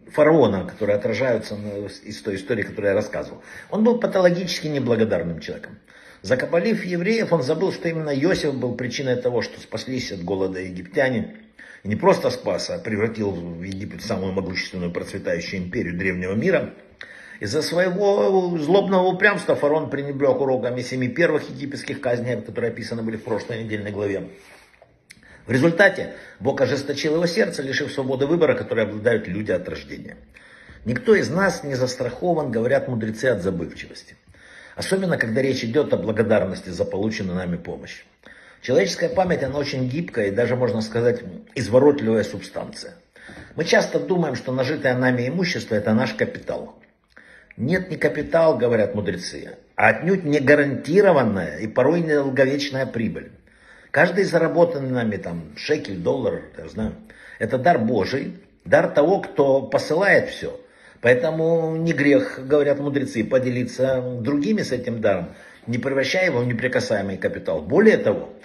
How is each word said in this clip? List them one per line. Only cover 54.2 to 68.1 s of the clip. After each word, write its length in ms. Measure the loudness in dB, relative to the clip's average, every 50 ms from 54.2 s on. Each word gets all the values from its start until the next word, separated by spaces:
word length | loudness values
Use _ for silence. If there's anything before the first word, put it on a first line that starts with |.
заработанный 680 | 2 2 4 2 2 4 6 4 4 4 4 -2 -4 -2
нами 260 | -2 0 0 0 -2
там 380 | -2 -6 -8 -8 -8 -10 -12 -14
шекель, 400 | -12 -2 -2 -2 -2 -2 -6 -8
доллар, 460 | -2 -2 0 0 0 0 -2 -2 -4 -8 -12 -16
я 120 | -16 -16 -10
знаю, 260 | -8 -6 -6 -6 -6 -10 -16 -20 -20 -20 -20 -20 -8 -6
это 180 | -2 -2 -2 2
дар 220 | 4 4 4 4
Божий, 560 | 2 2 2 2 0 0 -2 -4 -4 -6 -10 -14 -18 _ _ _ _
дар 220 | 4 4 4 4
того, 360 | 4 4 4 4 4 4 2
кто 400 | 0 -2 0 2 4 4 4 2
посылает 680 | 2 0 -2 -2 0 0 0 2 4 6 6 4 4 2
всё. 320 | -4 -8 -10 -10 -10 -12 -16 -20 _ -20 -20 -20 -18 0
Поэтому 760 | 4 4 4 4 4 0 0 0 2 2 2 2 2 0 -2
не 160 | 0 0 0
грех, 480 | 0 2 4 4 4 4 4 0 -6 -10 -2
говорят 360 | 2 2 4 4 2 2 0
мудрецы, 420 | -2 -2 -2 -2 -2 -2 -2 -4
поделиться 800 | -2 2 2 2 2 2 -2 -2 -4 -4 -2 0 0 0 2 0 -2 -4 -6 -4
другими 420 | -4 -2 -2 0 0 0 0 0
с 100 | 0 -2
этим 280 | -4 -4 -4 -6 -6 0
даром, 280 | 0 0 0 0 -2 -8 -12 -18 -20 -20 -20 -16 -8 -6
не 100 | -6 -4
превращая 480 | -2 -2 0 0 0 0 0 0 0
его 140 | 2 0 0
в 60 | 0
неприкасаемый 720 | -2 -2 -2 -2 -2 -2 -2 -2 0 -2 -2 -2 -4 -6
капитал». 440 | -4 -4 -4 -4 -4 -4 -4 -4 -4
Более 360 | -2 0 2 6 6 6 4 4
того, 360 | 2 0